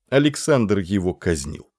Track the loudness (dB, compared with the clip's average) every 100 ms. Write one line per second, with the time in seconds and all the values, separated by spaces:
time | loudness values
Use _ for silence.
0 | -2 2 2 0 0 2 2 0 0 -2
1 | -2 -2 -2 -2 -4 -12 -18